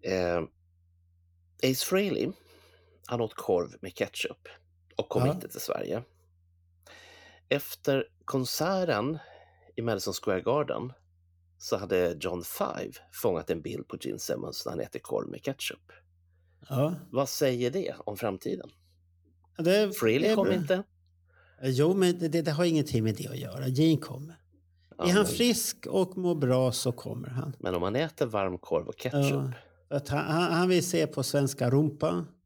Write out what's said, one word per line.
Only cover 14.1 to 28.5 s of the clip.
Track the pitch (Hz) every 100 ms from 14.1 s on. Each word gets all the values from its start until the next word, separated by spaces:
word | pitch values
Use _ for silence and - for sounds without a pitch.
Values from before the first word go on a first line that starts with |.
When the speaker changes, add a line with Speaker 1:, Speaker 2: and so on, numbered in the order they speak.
| 50
Speaker 1:
Simmons | - - - - -
när |
han | -
äter | 60 -
korv | - - -
med | 50
ketchup. | - 135 - - _ - _ _ _ _ _ _ -
Speaker 2:
Ja. | 135 147 180 -
Speaker 1:
Vad | 120 139
säger | - 143 123 123
det | 113 87 -
om | - 104
framtiden? | 113 95 - - - _ _ _ _ _ _ _ _ -
Speaker 2:
Ja, |
det | 165 196 214
Speaker 1:
Frehley | - 113 120 185
Speaker 2:
är |
Speaker 1:
kom | 220
Speaker 2:
bra. | 190
Speaker 1:
inte. | 185 151 185 208 _ _ _ _ _ _ _
Speaker 2:
Jo, | 135 127 151
men | 196 180 175
det, | 165
det, | 160
det | 160
har | 147
ingenting | 175 160 143 120
med | 110
det | 104 -
att | -
göra. | 123 139 135
Gene | 131 160 156
kommer. | - 127 147 - _ _ _ _ _ -
Speaker 1:
Ja, |
Speaker 2:
Är | -
han | 185
Speaker 1:
men | 202
Speaker 2:
frisk | - 240 226 - - -
och | 190 185 190
mår | 180
bra | 170 135 127 131
så | 120 131
kommer | 123 - 123 131
han. | 123 143 -
Speaker 1:
Men | -
om | 90
man | 90 113
äter | 160 - 131
varm | 107 95